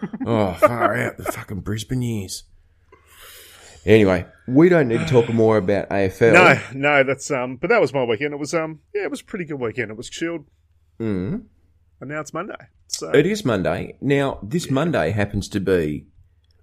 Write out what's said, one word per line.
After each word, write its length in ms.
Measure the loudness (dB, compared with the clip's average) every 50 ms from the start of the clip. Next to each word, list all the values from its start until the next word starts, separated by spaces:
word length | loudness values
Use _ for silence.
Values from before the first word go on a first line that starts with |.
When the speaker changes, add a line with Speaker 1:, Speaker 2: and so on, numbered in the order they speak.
| -10
Speaker 1:
<laughs> 220 | -10 -8 -8 -4
Oh, 260 | 0 2 2 2 0 2
far 420 | 2 2 2 4 2 0 0 0
out. 200 | -2 -4 -4 -6
The 80 | -6 -8
fucking 360 | -8 -8 -8 -10 -10 -10 -10
Brisbane 420 | -6 -6 -6 -6 -6 -6 -6 -4 -4
years. 400 | -4 -6 -6 -8 -8 -12 -14 -16 _ -20 _ _ _ _ _ _ _ -20 _ _ _ _ -20 -20 -20 -20 -20 -20 -20 -20 -20 -20 -20 -20 -8 _
Anyway, 400 | 6 6 6 8 6 4 2 -2 -6 -14 _ _
we 220 | 0 4 6 6 6
don't 200 | 6 4 4 2
need 100 | 0 -2
to 60 | 0
talk 220 | 2 4 4 4 4 2
more 240 | 2 4 4 4
about 300 | 2 2 2 0 -2 -2 -2
A 160 | -2 -2 0
F 140 | -2 0 2
L. 140 | 4 6 6
Speaker 2:
No, 260 | 8 8 6 6 4 0 -8 -8
no, 300 | -2 0 2 4 4 2
that's, 260 | 2 0 -4 -4 -4
um, 260 | -4 -4 -4 -6 -6
but 140 | -8 -2 0
that 100 | 2 2
was 140 | 2 2 0
my 100 | -2 0
weekend. 300 | 0 0 -2 -2 -6 -6
It 40 | -8
was, 140 | -8 -4 -4
um, 280 | -4 -4 -4 -8 -14 _ _ -8
yeah, 100 | -6 -6
it 60 | -6
was 120 | -8 -8 -10
a 20 |
pretty 220 | _ -10 -10 -8
good 120 | -8 -8 -6
weekend. 320 | -6 -6 -4 -4 -6 -6
It 60 | -8
was 140 | -12 -14 -14
chilled. 340 | -10 -8 -8 -6 -6 -8 -12 _ _ _ _ _ _ _ _ _ _ _
Speaker 1:
Mm. 440 | -6 -4 -4 -4 -4 -4 -6 -8 -10 _ _ _ _ _ _ _ _ _ _ _
Speaker 2:
And 100 | -14 -12
now 100 | -10 -10
it's 140 | -10 -10 -10
Monday. 220 | -10 -10 -10 -12 -16 -18 _ _ _ _ _
So 220 | -12 -10 -6 2
Speaker 1:
It 140 | 2 2 4
is 200 | 2 -2 -2 -2
Monday. 500 | -2 -2 0 0 -2 -4 -4 -6 -10 -14 -6 -2
Now, 380 | 0 0 2 0 -2 -4 -6 -10
this 240 | -6 -6 -6 -4
Speaker 2:
Yeah. 60 | -2 -2
Speaker 1:
Monday 380 | -2 0 0 0 0 0 0 0
happens 360 | -2 -2 -2 -2 -6 -6 -4
to 100 | -4 -4
be 460 | 0 2 2 2 2 0 -4 -6 -10 _ _ _ _ _ _ _ _ _ _ _